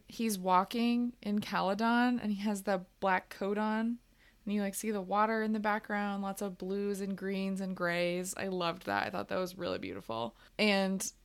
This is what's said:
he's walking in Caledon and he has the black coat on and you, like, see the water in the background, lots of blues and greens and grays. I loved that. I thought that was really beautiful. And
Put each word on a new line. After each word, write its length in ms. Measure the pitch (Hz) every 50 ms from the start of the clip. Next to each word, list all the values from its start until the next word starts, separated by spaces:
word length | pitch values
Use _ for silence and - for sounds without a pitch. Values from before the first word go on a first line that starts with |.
| -
he's 320 | - - - 233 226 208 190
walking 760 | 180 185 185 180 196 - - 233 233 240 240 240 240 240 - -
in 200 | - 208 208 214
Caledon 800 | 202 - 202 175 175 185 202 196 226 233 240 240 247 247 247 233
and 80 | - 214
he 120 | 208 196
has 200 | 202 220 208 196
the 200 | 196 214 196 185 185 - _ -
black 280 | - 196 180 190 - -
coat 280 | - - 202 190 208 214
on 400 | 214 214 214 220 226 226 240 240 _ _ _ _ - - _ _ -
and 80 | 202 202
you, 60 | 208
like, 140 | 202 196 190
see 160 | - - 220
the 100 | 214 202
water 420 | 180 185 196 208 214 220 226 220
in 100 | 220 220 220
the 40 | 220
background, 600 | 208 214 208 220 - - 214 208 208 202 202 196
lots 200 | 196 196 190 -
of 160 | 208 202 180 -
blues 420 | 190 185 196 202 202 202 202 190
and 160 | 202 196 196
greens 460 | 185 190 190 196 190 190 190 190 190
and 120 | 196 185 185
grays. 600 | 180 180 175 170 175 175 175 175 180 185 185 -
I 120 | - 196 196
loved 360 | 185 180 175 170 170 180 -
that. 220 | 202 - 101 196
I 40 | 202
thought 180 | 196 185 202 -
that 100 | - -
was 180 | 185 180 185
really 220 | 190 - 95 92 92
beautiful. 580 | 92 92 90 98 - - 113 113 117 113 - - - - _ -
And 520 | 208 208 202 196 190 190 190 190 - - - _ _